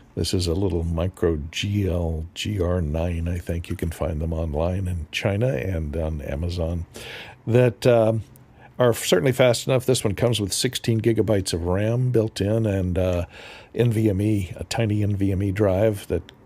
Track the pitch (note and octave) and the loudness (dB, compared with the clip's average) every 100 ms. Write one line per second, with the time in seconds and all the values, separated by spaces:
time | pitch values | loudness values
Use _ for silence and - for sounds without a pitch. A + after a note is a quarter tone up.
0 | - - F#2 F#2+ F2 E2 G2+ E2+ E2+ E2 | -10 -6 -2 0 0 0 0 0 -2 -2
1 | F2+ - F2 D#2+ D#2 - G#2 G#2 F#2+ E2+ | -2 0 0 0 -4 -4 -2 0 0 0
2 | E2+ D#2+ E2 - G2 G#2 E2+ F2+ D#2 D#2 | -2 -4 -8 -8 -4 -2 0 0 0 -2
3 | F2 E2 E2 F2 - E2+ - F2 E2+ - | -2 -2 -2 -4 -4 -6 -6 -4 -6 -2
4 | D2+ D2+ D#2+ D#2+ D#2+ D2 E2+ F#2 F#2 F2 | -4 -2 -2 -2 -2 -2 -2 -2 -2 -4
5 | D2+ - G#2+ G2+ B2+ - - E2+ D2+ D#2+ | -6 -4 -2 0 0 -2 -2 -4 -4 -4
6 | D#2 D#2 - C#2+ F2 F2 E2 E2+ E2+ - | -4 -4 -6 -4 -4 -2 -4 -4 -8 -14
7 | - - - - - A#2 B2 - C3 A#2+ | -16 -16 -16 -10 2 4 4 4 4 6
8 | A2 A2+ - - - - - - B2 A2 | 4 0 -4 -16 -20 -20 -8 2 2 2
9 | - F3+ C#3+ B2 C3 A#2 - C3 - B2+ | 0 2 2 4 4 4 2 2 2 2
10 | A2 F#2 A#2+ G#2+ G2 - C3 - - A2+ | 0 0 0 0 -2 -2 -2 -2 0 2
11 | A2+ A2+ G2 G#2 F#2+ F2 F2 F#2 G#2+ A#2+ | 2 2 2 2 0 -2 0 0 0 0
12 | B2+ A#2 A2 - F#2+ A2+ A2 G2 F2+ F2+ | 2 2 0 0 0 2 2 0 0 0
13 | F#2 F2 E2+ - - - - - A#2+ A2 | 0 0 -4 -10 -20 -20 -6 0 2 2
14 | G#2+ F#2+ G#2 G#2 F2+ - - - A2+ G#2 | 2 2 2 0 -2 -8 -6 -2 0 0
15 | G#2 G2 G2 F#2+ G2 G2 G2+ F#2 A2 G#2 | 0 0 0 0 0 2 2 4 2 0
16 | - F2 - - | -4 -6 -6 -12